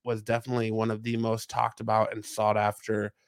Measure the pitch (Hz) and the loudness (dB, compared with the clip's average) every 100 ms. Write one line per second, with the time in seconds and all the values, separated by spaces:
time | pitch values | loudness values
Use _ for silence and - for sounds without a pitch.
0 | 123 113 104 117 131 123 113 110 113 107 | -6 -4 0 -2 0 0 0 2 0 0
1 | 113 117 113 113 - 120 117 - 113 110 | -2 0 0 0 -2 -2 -2 -2 0 2
2 | 110 110 104 - 107 107 104 - - 107 | 2 -2 -8 0 2 4 2 0 -2 -2
3 | 104 - | -2 -8